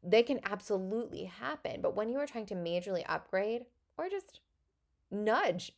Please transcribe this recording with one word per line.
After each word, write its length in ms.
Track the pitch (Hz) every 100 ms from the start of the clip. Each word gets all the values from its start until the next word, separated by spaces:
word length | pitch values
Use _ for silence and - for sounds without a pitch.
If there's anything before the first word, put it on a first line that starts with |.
They 180 | 175 214
can 180 | 233 269
absolutely 800 | - 196 - 202 185 220 240 -
happen. 580 | 180 - 247 302 - -
But 140 | 180 180
when 140 | 214
you 100 | 262
are 80 | 285
trying 180 | 240 208
to 80 | 185
majorly 480 | 170 175 180 180 -
upgrade 560 | 160 - 190 208 233 247 _ _ -
or 100 | 349
just 340 | 392 - - _ _ _ _ _ _ _
nudge 640 | 202 214 233 381 175 -